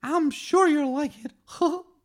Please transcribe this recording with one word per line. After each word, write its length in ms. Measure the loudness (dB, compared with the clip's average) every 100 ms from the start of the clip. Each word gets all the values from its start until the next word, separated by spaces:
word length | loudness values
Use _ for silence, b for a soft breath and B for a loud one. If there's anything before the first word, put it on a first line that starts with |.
I'm 280 | -2 0 0
sure 360 | -2 0 4 4
you'll 260 | 4 0
like 300 | -2 -4 -6
it. 80 | -16 -16 _
<laughs> 140 | -2
I'll 260 | -2 -2 -10 _